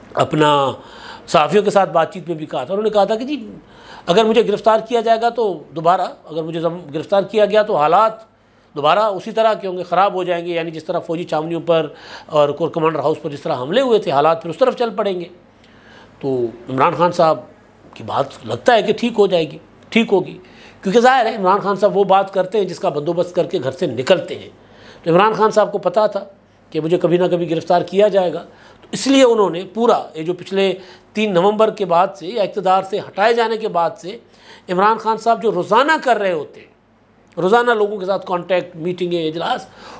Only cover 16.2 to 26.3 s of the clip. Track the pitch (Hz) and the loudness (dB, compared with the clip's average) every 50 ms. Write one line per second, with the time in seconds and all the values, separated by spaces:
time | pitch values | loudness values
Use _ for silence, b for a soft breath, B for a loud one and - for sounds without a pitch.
16.2 | - 139 135 127 120 113 110 - - - 131 131 139 175 156 139 170 175 175 - | -6 -4 -2 -2 -2 -4 -6 -8 -12 -6 0 2 2 2 2 2 0 0 2 2
17.2 | 170 160 156 156 - - - _ _ _ _ _ - - - - 117 104 - 123 | 2 2 2 0 -4 -16 -20 _ _ _ _ _ -20 -20 -20 -16 -12 -6 -4 -4
18.2 | 139 - - - - 110 117 123 - - 240 214 185 208 208 208 226 240 226 214 | -4 -4 -6 -14 -10 -8 -8 -4 2 4 4 4 4 0 -2 -2 -2 -2 0 2
19.2 | 202 190 180 170 160 147 151 - - _ _ - - - - 220 226 226 208 185 | 0 2 2 0 -2 -2 -8 -14 -20 _ _ -20 -8 -2 0 0 2 2 2 0
20.2 | 143 - 165 - - B B B B B B B B 190 185 240 226 254 262 262 | 0 -2 -8 -18 -20 B B B B B B B B 0 2 4 6 6 4 4
21.2 | 226 214 262 220 190 185 196 202 165 196 202 196 214 202 175 196 202 180 190 196 | 2 0 -2 -2 2 2 2 2 2 -2 -2 2 2 2 2 2 2 4 4 2
22.2 | 196 190 - 196 180 180 - 214 196 180 170 - - 180 147 147 147 170 170 170 | 2 0 -2 -4 -2 -2 -2 -2 -2 -2 -4 -4 -4 -4 -4 -2 -2 -2 -2 -2
23.2 | 170 - - 180 160 - - 175 127 131 131 - 185 156 117 117 127 - 190 175 | -2 -2 -2 -4 -2 -2 -2 -4 -4 -4 -6 -4 -4 -4 -4 -2 0 2 2 2
24.2 | - - - - - - - - B B B B B B B B B 165 160 180 | 0 -6 -10 -12 -14 -18 -20 -20 B B B B B B B B B 2 4 4
25.2 | 202 220 214 185 214 214 - 214 202 196 202 196 - 180 - 220 214 208 - 202 | 4 4 2 2 0 2 4 2 2 2 0 -2 -2 -2 0 2 0 0 0 -4
26.2 | - - | -10 -12